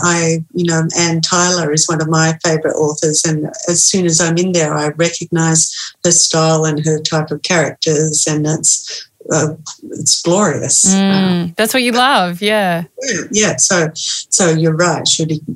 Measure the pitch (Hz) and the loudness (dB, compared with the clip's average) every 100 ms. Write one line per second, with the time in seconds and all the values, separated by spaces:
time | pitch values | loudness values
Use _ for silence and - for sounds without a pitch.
0 | 175 170 165 165 165 175 170 160 160 - | 0 0 0 -2 -4 -4 0 0 0 0
1 | 170 165 160 180 175 180 151 156 - 160 | 0 0 0 2 2 0 0 0 0 0
2 | 156 160 160 160 175 160 156 - 151 156 | 0 2 2 0 0 0 0 0 0 0
3 | 160 151 165 156 151 - - 170 - 196 | -2 0 0 -2 -4 -6 -2 0 2 2
4 | 175 165 170 165 185 175 156 151 151 151 | 2 2 2 0 0 0 0 0 -2 0
5 | 170 - 170 165 165 160 - - - - | -2 -2 -4 0 2 2 0 -4 -12 -4
6 | 175 165 - 160 160 160 156 151 156 156 | 0 2 2 2 2 2 2 0 0 -2
7 | 156 160 151 147 - 180 139 - 160 151 | -2 -2 -4 -6 -2 0 0 -2 -2 0
8 | 156 151 - 151 151 160 - - - - | 0 0 0 0 0 0 0 -2 -4 -14
9 | - _ - - 156 156 - - - - | -14 _ -2 0 0 -4 -12 -16 -12 -6
10 | - - 170 180 202 131 131 - 190 196 | -2 0 2 2 2 0 0 0 2 4
11 | 196 196 190 175 175 170 220 262 247 240 | 2 2 2 0 -2 -2 0 0 2 2
12 | 254 262 180 175 202 214 190 170 165 - | 2 2 0 -2 0 0 0 -2 -4 -10
13 | 269 - - 202 202 - - 190 156 - | -6 -6 -2 0 0 2 0 2 0 -4
14 | - - - - 180 160 160 160 180 160 | -8 -8 -4 0 2 2 2 2 0 0
15 | - - 160 156 - | 0 0 -2 -4 -6